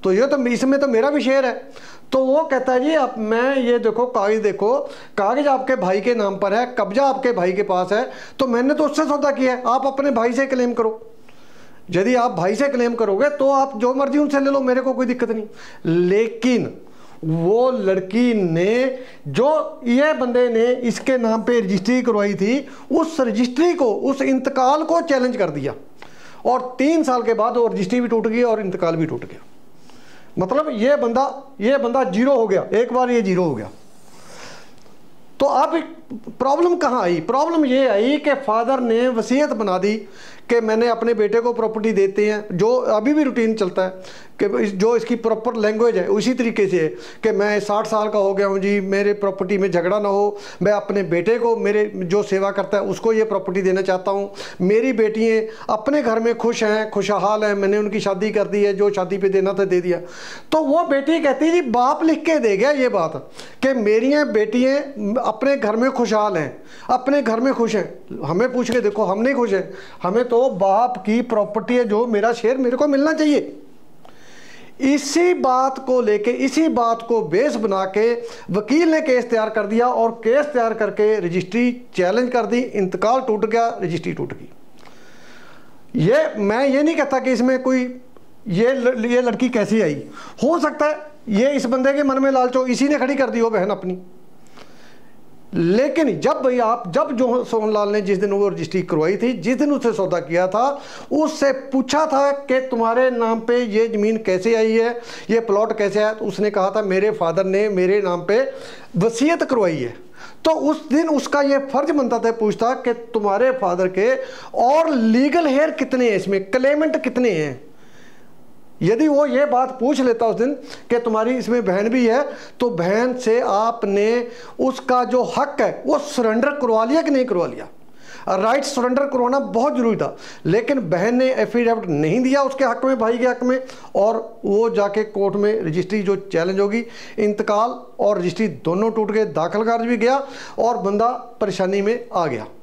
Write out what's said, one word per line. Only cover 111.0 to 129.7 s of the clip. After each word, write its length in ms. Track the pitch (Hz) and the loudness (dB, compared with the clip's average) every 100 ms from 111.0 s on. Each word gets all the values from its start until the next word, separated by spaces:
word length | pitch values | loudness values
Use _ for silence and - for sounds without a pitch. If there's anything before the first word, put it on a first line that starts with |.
| 330 | 2
उसका 320 | 294 - 285 | 0 0 0
ये 160 | 285 277 | 2 0
फर्ज 340 | 269 247 302 | 0 -2 0
बनता 280 | 294 247 233 | 0 0 0
था 120 | 226 | -2
पूछता 420 | 226 214 190 226 | 0 -2 0 -2
कि 200 | 254 247 | 0 -2
"तुम्हारे 580 | 233 - 226 208 196 254 | -4 -4 -2 0 2 2
फादर 360 | 254 185 180 185 | 2 -2 0 0
के 280 | 185 220 262 - - - | 2 0 0 -4 -14 -12
और 360 | - 240 302 330 | 0 2 4 2
लीगल 560 | 277 226 226 277 339 320 | 2 4 4 4 2 2
हेयर 260 | 269 320 | 2 0
कितने 380 | - 262 254 240 | -2 -2 0 2
हैं, 80 | 196 | 2
इसमें 340 | 190 196 190 | 0 -2 -2
क्लेमेंट 520 | 254 262 294 311 311 | 0 2 2 2 0
कितने 260 | 254 254 247 | -2 0 0
हैं?" 360 | 170 151 123 - - - - - - - - - - - - | 0 -2 -6 -14 -20 -20 -20 -20 -20 -20 -20 -20 -20 -20 -4
यदि 260 | 160 226 311 | 0 4 4
वो 180 | 285 294 | 4 4
ये 200 | 247 285 | 2 2
बात 340 | 247 262 262 | 2 0 0
पूछ 220 | 240 285 | 0 2
लेता 240 | 254 233 226 | 2 2 0
उस 100 | 190 | 2
दिन 180 | 247 285 - - - | 0 -2 -10 -18 -2
कि 100 | 240 | -2
तुम्हारी 380 | 240 214 226 254 | 0 0 0 -2
इसमें 280 | 214 247 190 | 0 0 2
बहन 240 | 185 214 | 0 2
भी 180 | 254 240 | 2 2
है, 200 | 233 294 - - - | 2 0 -6 -16 -2
तो 100 | 247 | -2
बहन 440 | 170 175 214 254 | 0 0 2 0
से 280 | 247 233 233 | 0 0 2
आपने 840 | 269 196 226 233 202 196 214 240 240 - - - | 2 2 0 -2 -2 2 2 0 -2 -12 -18 -2
उसका 440 | 254 254 - 247 | -2 -2 0 0
जो 200 | 247 254 233 - | 2 0 0 0
हक 200 | 277 - | -2 0
है 220 | 208 - 247 | -2 -2 -2
वो 120 | 294 | -2
surrender 520 | - - 226 220 277 | 0 0 0 2 0
करवा 360 | 285 247 220 233 | 0 0 2 2
लिया 160 | 302 | 2
कि 100 | 320 | 2
नहीं 140 | 269 254 | 0 0
करवा 220 | 180 151 | 0 -2
लिया? 200 | 120 185 - - - - - - | -6 -14 -18 -20 -20 -20 -12 -4
राइट 340 | 190 220 269 | 0 2 0
surrender 420 | 277 - 247 254 277 | 0 -2 0 0 0
करवाना 340 | 262 240 269 | 0 0 0
बहुत 380 | 214 208 269 | 0 0 0